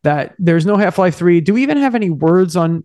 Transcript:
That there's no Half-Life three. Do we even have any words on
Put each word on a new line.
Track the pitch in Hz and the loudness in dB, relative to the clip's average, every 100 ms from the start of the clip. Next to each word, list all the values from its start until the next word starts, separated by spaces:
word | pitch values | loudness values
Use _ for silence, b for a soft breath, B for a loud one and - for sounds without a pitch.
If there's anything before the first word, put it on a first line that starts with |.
That | 147 147 - - | -4 -2 -4 -4
there's | 170 165 170 | 0 0 2
no | 202 | 0
Half-Life | 208 185 185 147 | 0 0 -2 0
three. | 175 170 | 2 2
Do | 160 | 2
we | 220 | 0
even | 277 285 | 0 0
have | 277 233 | 0 -2
any | 196 | -2
words | 143 160 180 185 175 | -2 0 2 0 0
on | 165 165 | -2 -4